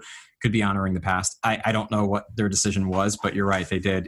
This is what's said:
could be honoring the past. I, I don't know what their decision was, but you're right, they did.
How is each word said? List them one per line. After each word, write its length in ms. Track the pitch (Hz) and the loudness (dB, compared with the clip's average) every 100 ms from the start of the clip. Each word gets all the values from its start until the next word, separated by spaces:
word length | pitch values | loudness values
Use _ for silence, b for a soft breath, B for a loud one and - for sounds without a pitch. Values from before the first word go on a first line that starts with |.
| B B B _ | B B B _
could 100 | 120 | 0
be 100 | 107 | 2
honoring 300 | 101 98 95 | 2 2 0
the 60 | 92 | 0
past. 380 | 92 92 92 - | 0 0 -2 -2
I, 180 | 113 110 110 | -2 0 0
I 60 | |
don't 180 | 110 107 | 0 0
know 140 | 104 101 | 0 2
what 200 | 101 - - | 0 -4 -2
their 140 | 104 | 0
decision 400 | 95 104 101 95 | 0 0 0 0
was, 280 | 92 101 - | 2 0 0
but 120 | 98 101 | -2 0
you're 100 | 98 | 2
right, 220 | 95 87 | 0 0
they 100 | 95 | -2
did. 280 | 95 95 | 0 0